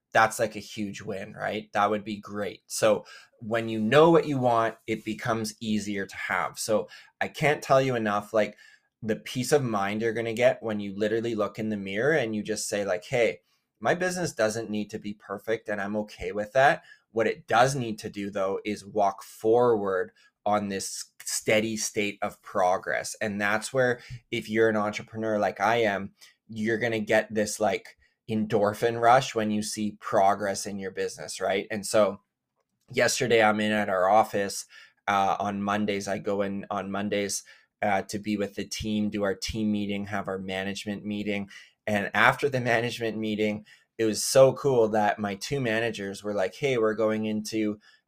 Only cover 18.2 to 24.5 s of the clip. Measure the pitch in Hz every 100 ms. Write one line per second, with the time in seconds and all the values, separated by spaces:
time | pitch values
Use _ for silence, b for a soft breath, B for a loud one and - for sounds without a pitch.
18.2 | 101 98 95 95 104 101 98 104 98 -
19.2 | - - 110 120 123 110 98 92 92 _
20.2 | b _ 104 104 101 95 - - - -
21.2 | - - - 110 113 107 - 110 101 -
22.2 | 104 - - 101 90 92 85 60 - -
23.2 | 110 101 104 107 - 135 123 120 B 123
24.2 | - 120 107